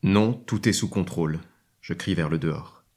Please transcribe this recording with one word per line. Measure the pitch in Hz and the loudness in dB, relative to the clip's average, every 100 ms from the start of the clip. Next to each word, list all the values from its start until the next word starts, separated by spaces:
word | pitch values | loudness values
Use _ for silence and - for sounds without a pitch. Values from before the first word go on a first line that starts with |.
Non, | - 101 110 | 4 4 4
tout | 120 - 104 113 | 0 -4 0 2
est | |
sous | 101 - | 2 0
contrôle, | 104 90 - 78 78 - _ _ _ | -2 -2 -2 -2 -2 -8 _ _ _
je | - | -10
crie | 85 - | -6 -2
vers | 87 78 | -2 0
le | 80 | 0
dehors. | 78 76 78 - _ | -2 -4 -10 -20 _